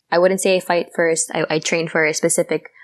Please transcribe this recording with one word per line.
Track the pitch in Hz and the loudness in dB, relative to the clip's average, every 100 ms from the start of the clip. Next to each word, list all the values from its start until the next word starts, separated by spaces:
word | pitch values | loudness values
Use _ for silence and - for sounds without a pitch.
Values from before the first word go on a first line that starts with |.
| - | -2
I | 170 | 2
wouldn't | 185 190 | 4 2
say | 196 185 | 0 0
I | |
fight | - 175 - - | 0 -2 -2 -2
first. | 170 160 - | 0 0 -2
I, | - 156 | -4 -2
I | 160 | -2
train | - 165 160 | -2 -4 -2
for | 160 156 | 0 0
a | |
specific | 156 170 - 165 156 - _ | 0 0 0 -2 -4 -6 _